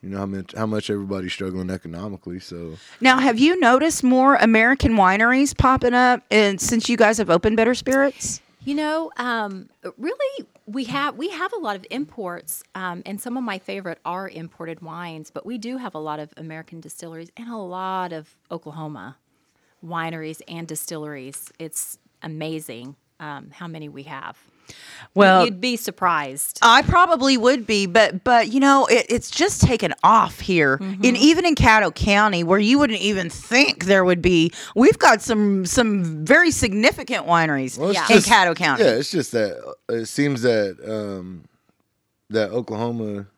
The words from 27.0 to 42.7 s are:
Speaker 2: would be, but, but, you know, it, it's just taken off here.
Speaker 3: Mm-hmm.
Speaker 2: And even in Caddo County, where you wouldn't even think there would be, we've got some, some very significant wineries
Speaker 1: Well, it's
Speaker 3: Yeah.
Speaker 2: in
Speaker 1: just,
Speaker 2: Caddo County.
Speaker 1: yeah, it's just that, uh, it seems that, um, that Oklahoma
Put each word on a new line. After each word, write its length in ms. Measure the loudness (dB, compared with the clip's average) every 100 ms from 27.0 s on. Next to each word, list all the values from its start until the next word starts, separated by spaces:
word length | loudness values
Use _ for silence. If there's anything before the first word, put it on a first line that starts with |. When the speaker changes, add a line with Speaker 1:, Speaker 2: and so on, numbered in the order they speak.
| 4 4 4 4
Speaker 2:
would 300 | 4 2 0
be, 180 | 0
but, 400 | 2 4 4 2
but, 260 | 2 4 4
you 100 | 2
know, 260 | 6 6 6
it, 180 | 2 2
it's 200 | -4 -4
just 300 | -2 -2 2
taken 320 | 2 2 -2 2
off 380 | 4 4 2 -4
here. 380 | -2 2 2 2
Speaker 3:
Mm-hmm. 260 | -4 0
Speaker 2:
And 120 | 2 6
even 260 | 4 6
in 100 | 2
Caddo 400 | 4 6 6 4
County, 480 | 0 2 4 4 2
where 160 | 2 2
you 200 | 4 2
wouldn't 240 | 2 0
even 260 | -2 -2 -6
think 560 | -10 -2 2 2 0
there 220 | 2 4 4
would 160 | 2
be, 280 | 2 2 2 -2 -8
we've 240 | 4 4 6
got 220 | 4 4
some, 460 | 2 0 2 0 0
some 580 | 0 0 0 -4 -6
very 260 | 4 4 4
significant 760 | 0 -2 2 0 0 -6 -6 2
wineries 500 | 2 2 -2 -4 -4
Speaker 1:
Well, 140 | -2
it's 80 | 0
Speaker 3:
Yeah. 80 | 4 4
Speaker 2:
in 60 |
Speaker 1:
just, 40 | 6
Speaker 2:
Caddo 280 | 4 4 2
County. 280 | 0 2
Speaker 1:
yeah, 80 | 2
it's 180 | 2 -2
just 220 | -4 -2
that, 260 | -2 -2 -4
uh, 300 | -14 -16 -6
it 140 | -6 -4
seems 340 | -2 0 2
that, 380 | 2 2 0 -6
um, 640 | -8 -8 -8 -10 -12 -16 -20 _ _ _ _ _ _ _ _
that 180 | -2 -2
Oklahoma 760 | -4 -6